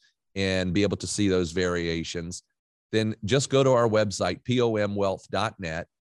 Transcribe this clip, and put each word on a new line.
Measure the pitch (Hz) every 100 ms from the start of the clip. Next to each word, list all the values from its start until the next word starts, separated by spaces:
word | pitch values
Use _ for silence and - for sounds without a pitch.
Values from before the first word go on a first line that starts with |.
| _ _ _ 98
and | 95 92 92
be | 87
able | 101 98
to | 95
see | - 101
those | 92 85
variations," | 85 90 87 85 82 80 87 85 90 - _ _ _ _
then | 110 110 110
just | 98 135 -
go | 135
to | 135
our | 123 117
website, | 107 104 90 92 92
P | - 123
O | 120 107
M | 104
wealth | 101 98 90 -
dot | 95 110 -
net, | 85 80 - _ _